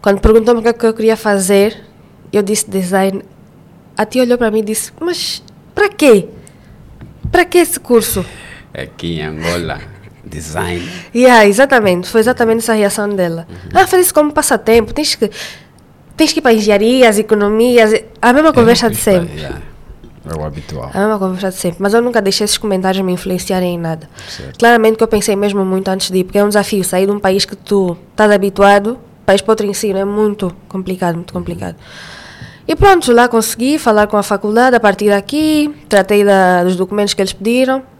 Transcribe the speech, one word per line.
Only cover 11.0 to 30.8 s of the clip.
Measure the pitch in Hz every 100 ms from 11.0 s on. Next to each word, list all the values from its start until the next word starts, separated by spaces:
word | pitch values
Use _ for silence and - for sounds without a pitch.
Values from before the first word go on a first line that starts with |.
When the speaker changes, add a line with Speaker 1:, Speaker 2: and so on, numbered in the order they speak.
| -
Speaker 1:
Yeah, | 233 254 240 208
exatamente, | 202 277 262 202 175 180
foi | 226
exatamente | 220 247 226 226
essa | 226
a | 220
reação | 202 202 208
dela. | 202 175 165 170
Speaker 2:
Uhum. | 87 - 349
Speaker 1:
"Ah, | 381
faz | 370 359
isso |
como | 311 302
passatempo, | 302 302 240 - 226 214
tens | - 302
que, | - 208 - - - - _ _ _ - -
tens | -
que | -
ir |
para | 269
engenharias, | 226 208 202 220 254 240 208
economias", | 214 208 208 220 240 240 220 220 - -
a | 233
mesma | 254 320
Speaker 2:
É, |
Speaker 1:
conversa | 247 226 240 233
de | 202
Speaker 2:
isto | -
é, | 185
Speaker 1:
sempre. | 170 147
Speaker 2:
yeah, | 147 - - - - - - - 76
é | 80
o |
habitual. | 76 76 76 71 60
Speaker 1:
A | 196
mesma | 208 214
conversa | 190 185 196
de | 185
sempre, | 180 170
mas | 196
eu | 233
nunca | 240 233
deixei | 196 190 208
esses | -
comentários | 214 190 190 190 190
me |
influenciarem | 180 190 185 - 185 180 175
em |
nada. | 165 160 151 - -
Speaker 2:
Certo. | - 135 -
Speaker 1:
Claramente | 233 233 220 220
que |
eu | 226
pensei | 220 202 196
mesmo | 202 202
muito | 190 185 190
antes | 190 -
de | 185
ir, |
porque | 185 202
é |
um | 208
desafio, | 208 190 208
sair | 180 185 196
de |
um | 202
país | 190 196 170
que | 202
tu | - 202 185 165 -
estás | - 214
habituado, | 202 196 196 202 202 208 262 - - -
país | 196
para | 196
outro | 214 208
ensino, | 196 214 190
é | 196
muito | 208 214 208 185 - -
complicado, | 190